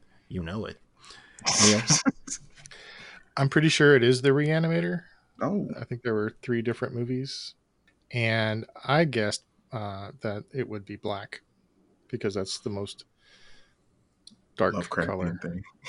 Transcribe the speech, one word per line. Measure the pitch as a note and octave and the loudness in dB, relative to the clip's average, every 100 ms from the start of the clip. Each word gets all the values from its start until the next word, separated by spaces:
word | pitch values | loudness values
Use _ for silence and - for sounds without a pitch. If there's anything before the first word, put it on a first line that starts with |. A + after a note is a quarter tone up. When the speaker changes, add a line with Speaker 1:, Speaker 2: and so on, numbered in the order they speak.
| _ _ - | _ _ -12
Speaker 1:
You | F#2 | -8
know | D#2+ G#2+ G2+ | -6 -6 -8
it. | - _ _ - - - - - - G#2 | -12 _ _ -20 -20 -20 -8 -2 4 6
Yeah. | G#2+ A#2+ D3+ C4+ - - - - - | 6 4 2 2 -2 -6 -14 -14 -20
Speaker 2:
<laughs> | - - - - - - - - | -20 -20 -20 -20 -20 -20 -10 0
Speaker 3:
I'm | C3+ | 2
pretty | D#3+ D#3 | 4 4
sure | - D3 C#3 | 6 8 8
it | |
is | A#2+ B2+ | 6 4
the | C#3 | 4
Reanimator. | C3+ D3 D#3+ E3 E3 F3 F3 - _ _ - | 4 2 0 0 0 -2 -4 -8 _ _ -6
Speaker 2:
Oh. | - G3+ - A2+ | -4 -2 -4 -8
Speaker 3:
I | |
think | - A#2+ | -10 -6
there | A#2+ | -2
were | G#2+ G#2+ - | -2 -2 -6
three | - A#2+ | -4 -2
different | A2+ A2+ - A#2+ | -2 -2 -4 -4
movies. | A#2+ B2+ C3+ - - - _ _ _ _ _ | -4 -4 -6 -10 -14 -18 _ _ _ _ _
And | B2 A2+ A2+ A2 A2 G#2+ - - | -2 2 2 0 -2 -6 -8 0
I | D3 | 2
guessed, | E3 A#2+ G#2 - _ _ _ | 2 0 -2 -4 _ _ _
uh, | A#2+ G#2 G2 G2+ - | -10 -10 -10 -14 -8
that | A2+ G#2 - | -6 -6 -8
it | C3+ G#2+ | -8 -8
would | G#2+ G2 | -8 -12
be | G2+ | -10
black | G#2 G2 G#2+ - _ _ _ _ _ _ _ | -6 -6 -8 -16 _ _ _ _ _ _ _
because | B2 A2 G2 | -6 -4 -4
that's | F#2+ - | -6 -8
the | A#2 | -8
most | G2+ G2+ - - _ _ - - - - _ _ _ _ _ _ - _ - | -8 -8 -12 -20 _ _ -20 -20 -20 -20 _ _ _ _ _ _ -20 _ 0
dark | F#2 F#2 | 0 0
Speaker 2:
Lovecraftian | F2 - E2+ | -4 -4 -2
Speaker 3:
color. | F#2+ F2+ F2 | -2 -4 -6
Speaker 2:
thing. | F2 F2 - - | -8 -10 -12 -16